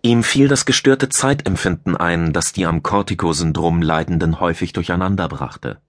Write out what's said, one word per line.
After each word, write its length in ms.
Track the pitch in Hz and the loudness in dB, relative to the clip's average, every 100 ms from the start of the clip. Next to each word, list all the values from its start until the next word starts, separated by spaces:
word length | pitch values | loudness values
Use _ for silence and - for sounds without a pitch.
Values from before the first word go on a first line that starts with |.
Ihm 220 | 120 117 | 4 4
fiel 240 | 113 135 139 | 2 4 4
das 180 | 139 - | 4 2
gestörte 440 | 123 135 135 131 | 2 4 2 0
Zeitempfinden 840 | - 135 143 101 92 92 85 - 87 | 0 0 0 0 -2 -2 -2 -2 0
ein, 380 | 85 85 82 | 0 0 0
das 200 | 80 - | 0 -2
die 120 | - 87 | -2 -2
am 180 | 82 | -2
Cortico-Syndrom 960 | - 101 98 90 85 76 82 80 82 85 | 0 -2 -2 -2 -2 0 -2 0 0 2
Leidenden 580 | 80 80 82 85 82 80 | 2 0 0 0 0 0
häufig 340 | 87 82 87 | -2 -2 -4
durcheinander 540 | - 85 87 92 95 82 | -4 -4 -2 0 -2 -2
brachte. 540 | 73 64 - 64 - | -6 -10 -10 -12 -12